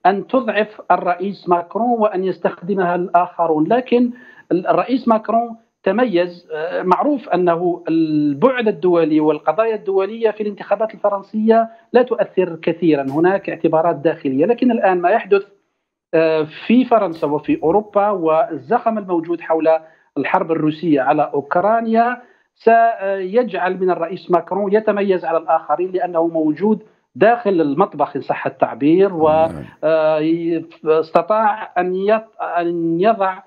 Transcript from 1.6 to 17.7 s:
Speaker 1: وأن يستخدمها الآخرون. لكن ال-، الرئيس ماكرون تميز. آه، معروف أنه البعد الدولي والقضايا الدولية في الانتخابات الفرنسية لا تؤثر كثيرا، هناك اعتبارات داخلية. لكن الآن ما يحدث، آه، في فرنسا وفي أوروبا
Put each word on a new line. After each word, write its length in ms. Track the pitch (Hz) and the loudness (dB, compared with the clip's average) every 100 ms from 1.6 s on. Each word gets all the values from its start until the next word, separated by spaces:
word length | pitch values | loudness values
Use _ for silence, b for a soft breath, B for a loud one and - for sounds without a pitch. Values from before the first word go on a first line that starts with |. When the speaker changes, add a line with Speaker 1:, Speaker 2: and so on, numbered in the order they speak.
| 175 202 247 233 | 0 -4 -2 0
Speaker 1:
وأن 240 | 214 185 | 0 0
يستخدمها 680 | 190 170 190 - 175 196 175 | -4 -2 -6 -6 -6 -2 0
الآخرون. 720 | 175 175 175 175 - 165 156 160 | -2 0 0 0 -2 0 0 2
لكن 440 | 240 247 240 240 B B B B | 0 2 0 0 B B B B
ال-، 140 | 175 185 | -2 0
الرئيس 420 | 165 226 254 233 | 0 0 -2 2
ماكرون 480 | 220 220 226 233 226 _ _ | 0 2 -2 -2 -10 _ _
تميز. 680 | 190 208 247 170 175 175 - | -2 0 0 0 -2 -6 -12
آه، 300 | 156 165 180 | -8 -6 -4
معروف 460 | 190 180 247 277 - | 0 2 2 -2 -2
أنه 540 | 180 175 165 180 170 - | 0 2 2 -2 -4 -2
البعد 800 | 165 156 151 147 139 233 247 214 | 0 2 2 0 2 2 2 -2
الدولي 520 | 170 180 170 160 156 | 0 2 2 2 2
والقضايا 540 | 156 151 - 160 226 | 2 0 -2 0 -2
الدولية 560 | 214 185 190 196 226 220 | -2 -2 -2 -2 -2 -2
في 120 | 208 | -2
الانتخابات 520 | 208 196 - 196 220 | -8 -8 -4 -2 -2
الفرنسية 760 | 190 208 202 - 220 220 226 226 B B | -2 -4 -4 -6 -2 4 4 2 B B
لا 100 | 240 | 0
تؤثر 560 | 247 233 - - 180 160 | 2 0 0 0 -2 -2
كثيرا، 400 | 170 165 170 143 | -4 0 2 2
هناك 480 | 135 143 180 196 180 | 0 0 2 0 -4
اعتبارات 460 | 160 165 156 170 151 | -4 0 2 2 0
داخلية. 500 | 160 160 143 135 175 | -2 -2 -4 0 0
لكن 240 | 240 247 | 2 2
الآن 280 | 226 202 180 | 2 2 2
ما 120 | 175 | 2
يحدث، 320 | 226 196 196 - _ _ _ _ _ _ | 0 2 0 0 _ _ _ _ _ _
آه، 320 | 165 160 160 156 - - | 0 2 0 -4 -8 2
في 180 | 233 | 2
فرنسا 420 | 240 226 190 160 151 | 4 2 2 -4 -4
وفي 360 | 147 - 147 | -2 -2 0
أوروبا 480 | 151 | 2